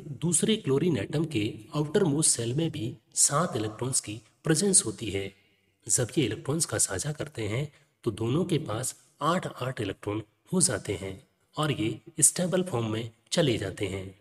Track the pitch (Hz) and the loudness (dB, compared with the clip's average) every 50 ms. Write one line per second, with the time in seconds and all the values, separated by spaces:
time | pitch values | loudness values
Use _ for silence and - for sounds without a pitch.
0 | - 156 135 117 - 170 175 - - 220 220 208 - 139 131 139 160 180 156 104 | -2 -6 -8 -4 0 0 2 2 4 4 2 2 2 2 2 4 4 4 2 2
1 | 98 - - 147 165 - - 107 104 110 - - - - - 147 156 151 - 208 | 0 0 0 -2 0 0 0 0 -2 -2 -4 -6 -10 -6 -2 -2 0 2 2 4
2 | 202 160 139 156 156 - - - 117 117 123 151 165 160 160 - - 127 - - | 4 4 4 4 4 4 2 2 0 -2 0 0 0 0 -2 -4 -6 -6 -6 -8
3 | _ _ - - - - 143 147 175 175 - 113 110 107 107 - 123 131 135 - | _ _ 0 2 4 4 4 4 2 2 0 -2 -4 -4 -4 -4 -4 -2 -2 -2
4 | - - 104 113 - _ _ _ - - - 147 202 202 185 - - 113 104 - | -2 -4 -8 -10 -12 _ _ _ 0 2 2 4 4 6 6 4 4 2 -2 -6
5 | 117 104 90 98 98 98 - _ _ _ _ _ _ _ _ _ - - - - | -4 -4 -2 -2 -4 -6 -8 _ _ _ _ _ _ _ _ _ -4 -2 0 0
6 | 123 - - 170 135 107 - - - - 139 165 - - - 104 - - 98 92 | 0 0 2 2 2 2 0 -2 -2 -2 -2 0 0 0 0 0 0 0 0 -2
7 | - 143 151 - 113 - - - 110 101 104 123 151 147 - - _ _ _ _ | -4 -4 -4 -6 -6 -8 -6 -6 -4 -2 -2 -2 -4 -4 -8 -14 _ _ _ _
8 | - 120 101 - 110 117 127 170 190 185 175 135 - 131 104 113 127 - - - | -4 -4 -4 -2 0 0 0 0 0 2 0 0 0 -2 -4 -4 -4 -6 -8 -10
9 | _ _ _ - 143 156 170 185 - 147 - - 123 127 127 - 110 98 98 - | _ _ _ -4 -2 0 0 0 -2 -6 -8 -6 -6 -6 -4 -4 -4 -6 -6 -6
10 | - 101 104 110 110 _ _ _ _ - - 185 160 - 117 95 - - 101 85 | -6 -6 -4 -6 -6 _ _ _ _ -4 0 2 2 2 2 0 -4 -4 -6 -6
11 | 95 95 95 95 - _ _ _ _ _ - - 151 147 127 104 107 113 127 - | -6 -8 -10 -12 -16 _ _ _ _ _ -6 -2 -2 0 0 0 0 -2 -2 -4
12 | - - - - 151 - - - 180 175 175 185 185 185 - 120 117 107 107 110 | -10 -12 -2 2 4 4 4 2 0 0 0 0 0 0 0 -2 -2 -2 -2 -4
13 | 117 113 - _ _ - - 180 165 139 113 92 101 95 - - 104 95 92 98 | -6 -8 -12 _ _ -4 0 2 4 4 2 2 0 -4 -4 -4 -4 -4 -4 -6
14 | 92 95 92 _ | -8 -10 -14 _